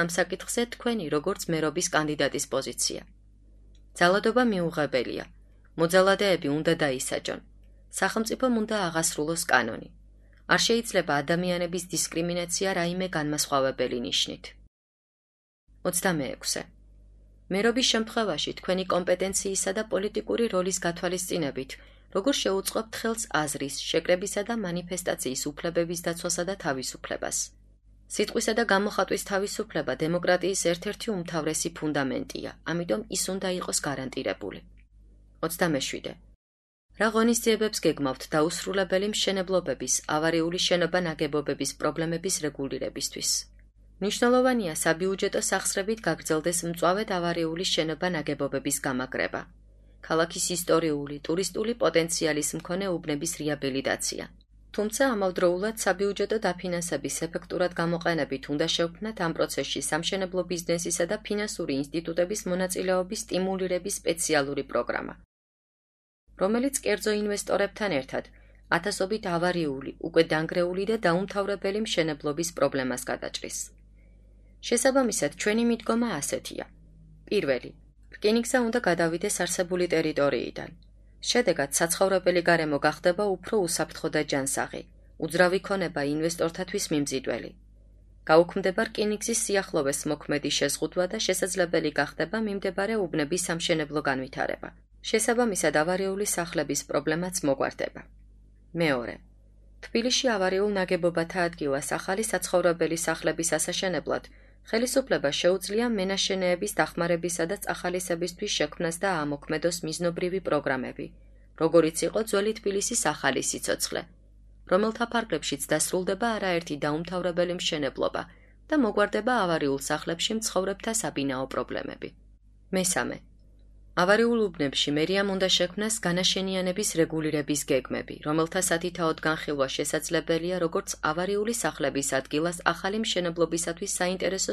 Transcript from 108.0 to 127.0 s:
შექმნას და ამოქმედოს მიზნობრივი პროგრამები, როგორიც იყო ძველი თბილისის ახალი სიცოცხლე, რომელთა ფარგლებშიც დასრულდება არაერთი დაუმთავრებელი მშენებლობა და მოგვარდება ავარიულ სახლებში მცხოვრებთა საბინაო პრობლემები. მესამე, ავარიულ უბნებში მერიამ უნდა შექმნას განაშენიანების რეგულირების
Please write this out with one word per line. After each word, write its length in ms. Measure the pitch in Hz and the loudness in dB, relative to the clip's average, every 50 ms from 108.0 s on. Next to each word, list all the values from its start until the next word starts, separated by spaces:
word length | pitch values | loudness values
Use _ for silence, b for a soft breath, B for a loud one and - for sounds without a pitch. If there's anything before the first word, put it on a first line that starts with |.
| 180 - 175 165 175 180 175 - 208 208 - - | -2 -2 -2 -2 -2 -4 -4 -4 -4 -2 0 0
შექმნას 380 | 156 151 - - 175 165 170 | 0 0 0 -2 -2 -2 -2
და 140 | - - 196 185 156 | 0 0 0 0 0
ამოქმედოს 560 | 147 147 143 143 - - 156 156 165 170 175 - - | 0 -2 -4 -4 -4 -4 -2 0 0 0 0 -2 -4
მიზნობრივი 560 | 156 160 - 175 170 170 175 185 180 180 190 | -6 -4 -2 -2 -2 0 0 -2 -2 -2 -4
პროგრამები, 640 | 175 - 151 147 - - 135 131 123 120 - - 113 110 b b b b b b b b b - | -2 0 0 0 2 0 0 -2 -2 -6 -8 -10 -12 -12 b b b b b b b b b 0
როგორიც 380 | 156 160 165 170 156 160 - - - 170 | 2 6 8 6 6 6 2 0 -2 0
იყო 120 | - 214 220 | 0 -2 0
ძველი 280 | - - 196 208 220 214 | 0 0 2 2 0 -2
თბილისის 460 | - - 202 196 202 196 - 240 - - | -2 -2 -2 -2 0 0 0 0 0 2
ახალი 380 | 160 143 - - 139 131 - - | 0 0 2 0 0 0 0 -2
სიცოცხლე, 580 | - - - - - - - - - - - - - - - - - - - - - - - - - | -2 -4 -2 -2 -2 -2 -2 -2 -2 -4 -4 -6 -8 -14 -20 -20 -20 -20 -20 -20 -20 -20 -20 -2 2
რომელთა 320 | 180 190 214 220 214 - 240 - | 2 4 4 2 0 -2 -2 0
ფარგლებშიც 560 | - 233 233 226 170 147 - - 143 139 - - | 0 -2 0 0 -2 -4 -2 -4 -4 -6 -2 0
დასრულდება 640 | 151 156 - - - 185 185 185 196 190 233 233 220 | 0 0 2 0 0 0 0 0 -2 0 0 -2 0
არაერთი 440 | 208 202 185 175 170 170 170 151 139 | 0 0 0 0 0 -2 -4 -4 -2
დაუმთავრებელი 760 | 151 147 147 156 170 170 185 180 175 180 170 175 175 175 175 180 | -2 -2 -2 -2 -4 -4 -4 -4 -2 -2 0 0 0 0 -2 -4
მშენებლობა 600 | - - 160 151 143 131 - - - - - - 175 B B B B B B B - - | -4 -4 -2 -2 -2 -2 -2 0 -2 -2 -2 -4 -6 B B B B B B B -6 0
და 40 | 311 302 | 2 4
მოგვარდება 540 | 247 208 196 214 208 202 - 214 208 247 254 233 190 | 4 4 4 2 2 2 2 0 2 2 2 2 4
ავარიულ 360 | 175 165 156 151 139 139 139 - | 2 2 2 2 2 0 0 0
სახლებში 480 | - 151 156 - 170 170 165 - - 220 220 | -2 -2 -2 -2 -4 -2 -2 -2 -2 -2 -2
მცხოვრებთა 520 | 220 - - 185 190 190 196 - - 226 220 | -2 -2 0 0 0 0 -4 -4 -4 -2 -2
საბინაო 500 | - - 151 - 147 139 139 131 131 135 131 | -2 -2 -2 -2 -2 -2 0 -2 -2 -4 -2
პრობლემები. 560 | - 127 123 - - - - - - - - - - - - - - - _ - - - - - | -4 -4 -4 -4 -4 -6 -6 -6 -8 -10 -12 -12 -12 -16 -20 -20 -20 -20 _ -20 -20 -20 -8 -2
მესამე, 460 | 196 190 180 - - - 123 123 - - - - - - - - - - - - - - - - - | 0 0 0 2 2 0 0 0 -4 -8 -12 -18 -20 -20 -20 -20 -20 -20 -20 -20 -20 -20 -20 -4 0
ავარიულ 460 | 165 180 185 208 220 233 233 240 233 | 2 6 6 6 6 6 4 4 2
უბნებში 480 | 214 196 165 - 147 139 131 - - 147 | 2 0 0 0 -2 0 0 0 0 0
მერიამ 380 | 147 151 160 170 190 196 202 202 | 2 2 2 2 2 2 2 2
უნდა 180 | 190 190 190 185 185 | 2 2 2 2 4
შექმნას 420 | - 180 175 - 208 214 220 214 - | 2 2 0 0 -2 -2 -2 -2 -2
განაშენიანების 880 | - 180 175 180 185 - - 190 190 190 190 185 185 185 180 208 208 - - | 0 0 2 2 2 2 2 0 0 0 -2 0 0 0 -2 -2 -2 0 2
რეგულირების 640 | 160 | 2